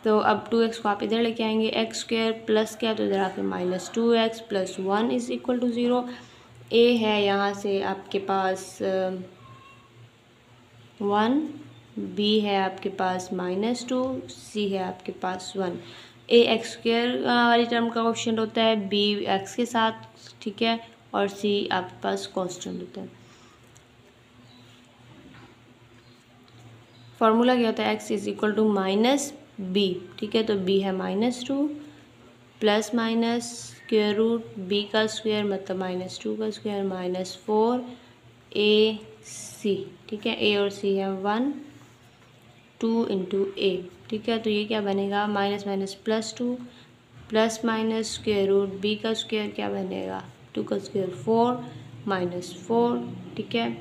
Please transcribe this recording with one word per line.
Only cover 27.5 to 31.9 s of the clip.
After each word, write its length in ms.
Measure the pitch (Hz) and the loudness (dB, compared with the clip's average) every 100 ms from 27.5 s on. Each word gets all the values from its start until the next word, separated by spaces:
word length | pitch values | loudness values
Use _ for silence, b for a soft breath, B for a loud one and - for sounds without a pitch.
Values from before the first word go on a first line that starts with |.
क्या 120 | 254 226 | 4 2
होता 160 | 220 | 2
है, 160 | 214 214 | 0 -2
x 140 | - | -4
is 160 | 208 208 | -4 -4
equal 220 | 208 214 208 | -2 0 2
to 80 | 220 196 | 2 2
minus 540 | 190 196 240 285 - - - - 185 | 2 4 4 2 0 -10 -18 -12 -2
b, 100 | 190 190 180 - - | 0 0 -2 -10 -10
ठीक 160 | 214 | -2
है, 80 | 226 | 0
तो 120 | 220 | 2
b 240 | 202 185 196 | 0 2 2
है 100 | 196 | 2
minus 520 | 190 185 190 240 247 - | -2 -2 0 0 -2 -4
two 180 | 277 294 294 B | -2 -2 -4 B